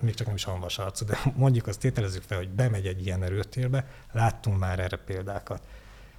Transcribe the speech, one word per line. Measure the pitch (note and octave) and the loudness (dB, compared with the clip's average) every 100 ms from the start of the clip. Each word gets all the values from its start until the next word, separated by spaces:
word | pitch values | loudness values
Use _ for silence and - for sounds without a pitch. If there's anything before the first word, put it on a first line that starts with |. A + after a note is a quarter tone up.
még | A#2 | 0
csak | - G#2+ | 2 -2
nem | G2 | -2
is | |
hamvas | - F2+ F2 - | -2 -2 -2 -2
arcú, | F#2+ - | -2 -2
de | G#2 - C#3 C3 | -4 0 0 4
mondjuk | C3+ B2 G#2+ | 6 6 2
azt | G2 | 0
tételezzük | C3 B2+ G2+ F2+ | 0 2 0 -2
fel, | - F#2+ | -4 -4
hogy | F#2 | -2
bemegy | F#2+ B2 G#2 F#2 | 2 2 2 0
egy | F#2 F#2 | -2 0
ilyen | F#2 | 0
erőtérbe, | F2+ G2 - - B2+ C3+ C3 - - | 0 0 -2 -2 0 0 -2 -10 -6
láttunk | - A#2 - - G2 | 2 4 4 2 2
már | F#2 F#2 | 2 0
erre | F#2 F#2 | 0 -2
példákat. | - F#2+ G2 G2+ - F#2 - - - - - | -4 -4 -4 -6 -6 -8 -8 -16 -18 -20 -20